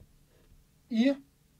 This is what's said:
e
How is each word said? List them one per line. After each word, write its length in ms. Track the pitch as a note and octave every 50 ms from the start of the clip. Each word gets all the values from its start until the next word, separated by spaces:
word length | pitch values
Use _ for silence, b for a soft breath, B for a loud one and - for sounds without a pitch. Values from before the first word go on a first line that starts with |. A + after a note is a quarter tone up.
| - _ _ _ _ _ _ _ _ _ - - _ _ _ _ _ -
e 260 | B3 A3 A#3+ C#4 C#4 C#4 - _ _ _ _ _ _